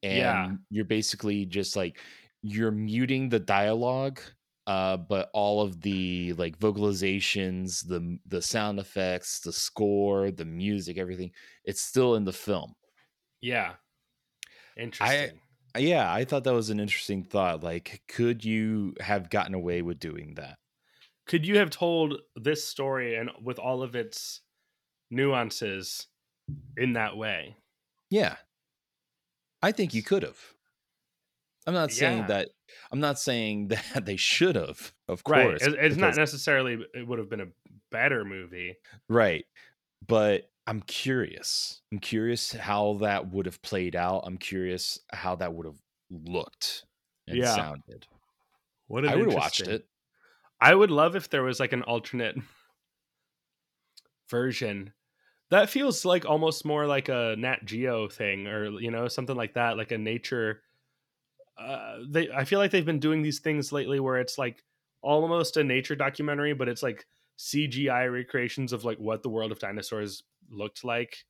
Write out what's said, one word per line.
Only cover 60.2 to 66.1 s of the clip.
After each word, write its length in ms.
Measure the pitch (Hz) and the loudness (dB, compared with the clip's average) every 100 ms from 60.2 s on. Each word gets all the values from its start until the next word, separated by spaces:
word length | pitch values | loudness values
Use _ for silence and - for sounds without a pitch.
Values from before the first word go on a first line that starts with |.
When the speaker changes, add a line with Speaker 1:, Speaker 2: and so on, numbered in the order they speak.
| - 127 110 107 _ _ _ _ _ _ _ _ - - | -4 -2 -2 -4 _ _ _ _ _ _ _ _ -20 -16
Speaker 2:
uh, 400 | 117 131 107 110 123 | -10 -10 -10 -12 -4
they, 220 | 151 165 | -2 -2
I 140 | 131 | -2
feel 140 | 131 196 | 0 2
like 120 | 202 | 4
they've 140 | 190 160 | 2 2
been 140 | 156 | 0
doing 220 | 151 156 | 2 2
these 180 | 151 143 | 0 -2
things 320 | 160 151 139 | -2 -2 -2
lately 260 | 143 123 139 | -4 0 0
where 180 | 135 127 | 2 0
it's, 200 | 127 - | -2 -2
like, 240 | 127 110 _ _ _ _ | -4 -4 _ _ _ _
almost 540 | - 151 165 170 165 156 | 2 4 4 2 2 2
a 80 | |
nature 320 | 143 127 131 143 | 4 2 0 -2
documentary, 560 | 139 | -2